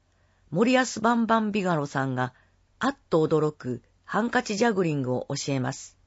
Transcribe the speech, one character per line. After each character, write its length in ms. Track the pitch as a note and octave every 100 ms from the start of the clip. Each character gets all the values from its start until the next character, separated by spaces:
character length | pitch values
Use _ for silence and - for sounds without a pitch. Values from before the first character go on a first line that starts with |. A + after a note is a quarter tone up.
| _ _ _ _ _
森 260 | D#3+ B3 B3+
保 240 | B3 -
バ 140 | A3+
ン 120 | A#3+ A3
バ 140 | A3+
ン 120 | G#3+
ビ 100 | G#3
ガ 140 | F#3 D#3+
ロ 100 | C#3+
さ 180 | C#3+
ん 100 | C3+
が、 200 | B2+ B2+ - _ _ _ _
あ 100 | F3
っ 80 | F3+ _
と 160 | E3+ D#3
驚 260 | D#3 D3+
く 300 | D3+ B2+ A#2 _ _
ハ 180 | - F#3
ン 80 | A#3
カ 120 | B3+
チ 140 | B3 G3+
ジ 100 | A#3+
ャ 60 |
グ 100 | G3
リ 120 | F3
ン 80 | D3
グ 120 | B2+
を 120 | B2 -
教 240 | C#3 -
え 80 | C3+
ま 120 | B2+
す。 240 | - - _